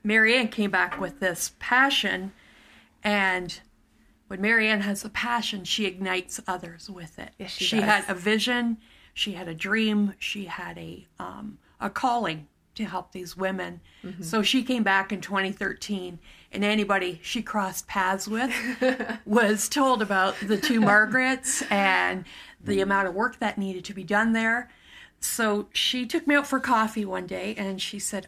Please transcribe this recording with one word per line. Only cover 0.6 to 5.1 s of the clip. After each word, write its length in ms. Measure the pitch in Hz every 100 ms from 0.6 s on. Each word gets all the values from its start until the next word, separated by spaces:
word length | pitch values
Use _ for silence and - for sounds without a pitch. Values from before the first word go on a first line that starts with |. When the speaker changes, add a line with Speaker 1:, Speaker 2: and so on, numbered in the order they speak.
| 202
Speaker 1:
back 280 | 185 180 -
with 200 | 180 -
this 320 | 185 170 - -
passion, 720 | - 247 277 277 196 185 196 - - - - - _ _
and 560 | 208 208 190 185 175 - - _ _ _ _ _ -
when 140 | 190
Mary 260 | 208 226 220
Ann 120 | 214
has 220 | 202 196
a 40 |
passion, 540 | 214